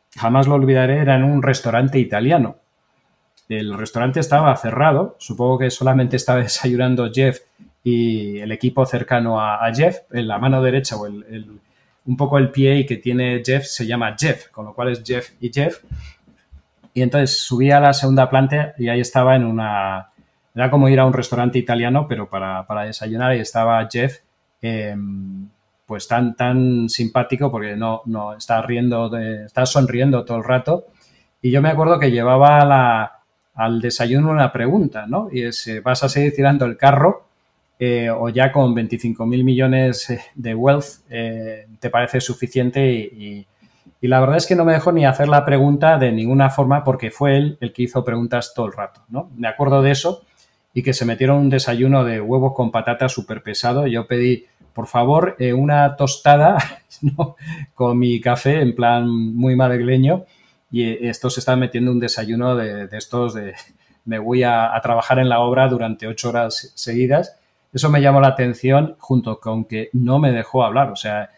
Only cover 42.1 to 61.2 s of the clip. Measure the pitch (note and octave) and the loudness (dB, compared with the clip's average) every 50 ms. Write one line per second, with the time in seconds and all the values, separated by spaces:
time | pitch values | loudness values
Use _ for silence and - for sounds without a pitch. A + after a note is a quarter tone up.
42.1 | - B2+ - - A#2 - B2+ A#2+ - C3 B2 B2 B2 C#3 C3+ C3 B2 A2+ G#2+ - | -2 -4 -4 -6 -8 -8 -10 -6 -4 -2 -2 -2 0 0 0 0 0 -2 -6 -10
43.1 | - G#2+ G#2 G#2 G#2 G2+ G2 _ _ _ _ _ _ _ _ - _ _ B2 B2 | -14 -16 -16 -16 -16 -16 -18 _ _ _ _ _ _ _ _ -20 _ _ -2 2
44.1 | C3 C3 C3 C#3 D3+ E3+ E3+ - F#3 E3+ E3 E3 D#3+ D#3 - F3+ E3+ D#3+ C#3+ C3+ | 2 4 4 2 2 0 0 2 2 2 4 4 2 2 2 2 2 4 4 2
45.1 | C3 - C#3+ C#3+ D3 C#3+ C#3+ D3 C#3+ C3+ C#3 C#3+ C#3+ C#3 D#3+ D#3+ D#3+ C#3 C3 A#2+ | 2 2 2 2 4 4 4 4 2 2 4 2 2 4 4 4 4 4 2 2
46.1 | A2+ A2 A2+ A#2+ C3+ C#3 C#3 C3+ C#3 D3 C3+ B2+ C#3+ D3 D3 C3+ B2+ - A#2 A2 | 0 0 0 2 2 4 2 2 2 0 0 2 0 0 0 -2 -2 -2 -4 -10
47.1 | - - C#3+ C#3 C#3 C#3 D3 D3 D3 - B2 A2 - - B2 A#2+ - C3 B2 B2 | -6 -2 0 2 2 2 0 0 -4 -6 -8 -8 -6 -4 -6 -4 -4 -4 -4 -4
48.1 | A#2 A#2+ A#2+ A#2 B2 A#2+ - - - C3 A2+ G2+ - G#2+ G2+ - - _ _ _ | -4 -4 -4 -4 -4 -4 -6 -6 -8 -8 -8 -6 -8 -10 -12 -12 -14 _ _ _
49.1 | A2+ D3+ F3+ - B2+ A#2 A#2 A2 - - C#3+ - C#3 C#3 C3+ C#3 C#3 C#3 - E3+ | -10 -10 -10 -10 -10 -8 -8 -6 -4 -2 0 2 4 4 4 4 2 0 0 -4
50.1 | - - - _ _ _ _ _ _ _ _ _ - B2 B2 C#3 C3 - A#2 A#2 | -4 -6 -10 _ _ _ _ _ _ _ _ _ -8 -4 -2 -2 -2 -2 -2 -4
51.1 | A#2 C3+ C3 C3 C#3+ C#3+ C#3+ C3+ C3+ C3 - - B2 A#2 C3 C3+ C#3 C3+ B2 A#2 | -2 0 2 2 4 4 4 2 2 0 0 -2 -2 0 2 2 4 2 2 0
52.1 | A2+ G#2+ G#2 A2 B2+ C3 C3 C3+ C3 - A#2+ A2 - A2+ - B2 A#2+ - C3 B2+ | -2 -4 -4 -2 0 0 0 0 0 -2 -4 -2 -2 -2 -2 -2 -2 -2 -2 -4
53.1 | - A#2+ G2 - A2 G#2+ - G#2+ G#2 - - A#2+ B2+ C#3 D3 C3+ D3 A#2 - - | -4 -6 -10 -10 -12 -12 -10 -10 -8 -4 -4 -2 -2 0 -2 -2 -2 -4 -4 -4
54.1 | B2 A#2+ A#2+ B2 B2 A2+ - _ _ _ _ _ _ A#2 A2 - - A#2+ B2 C3+ | -2 0 0 0 0 -2 -4 _ _ _ _ _ _ -12 -10 -4 -2 0 2 2
55.1 | D3+ E3 F3 F#3 - - D3 - B2 C3 C#3+ D3 D3 D3 C#3+ C#3 C#3 - C#3 C3+ | 2 2 2 0 -2 -2 -2 -2 0 0 0 2 4 4 2 2 2 0 -4 -4
56.1 | - - - D3 C#3+ D3 D3+ D3 A#2+ C3 - - - - _ _ - - D3 D3 | -4 2 4 6 6 8 6 6 4 2 0 -4 -8 -16 _ _ -12 -6 -4 -4
57.1 | - - D#3+ - - - D3+ D#3+ D#3+ D#3+ C#3 - _ - B2 A#2+ A#2+ B2 B2 B2 | -2 -2 -4 -6 -6 -12 -16 -16 -14 -14 -14 -14 _ -2 0 0 2 2 2 2
58.1 | A#2+ A2+ - A#2+ A#2+ B2 - C#3 D3 D#3+ C#3+ B2 A#2 - A#2 A#2 A#2+ A#2+ A#2+ A#2+ | 0 0 0 0 0 0 2 0 2 2 2 0 0 2 2 2 2 2 0 0
59.1 | A#2 A2+ A2+ A2+ A2+ A#2+ B2+ C3 B2+ B2+ C3 B2+ B2 A#2+ A#2+ B2+ C3 C3 C3 C#3+ | -2 -2 -2 -2 -2 0 0 2 2 4 2 2 2 0 0 2 2 4 4 4
60.1 | F3 F#3 F#3 - _ _ _ _ _ _ _ _ A#2+ A#2 A#2 A2+ A#2 A#2 A#2+ A#2 | 2 0 -4 -10 _ _ _ _ _ _ _ _ -4 -2 -2 -2 -4 -4 -6 -6
61.1 | A2+ - | -6 -6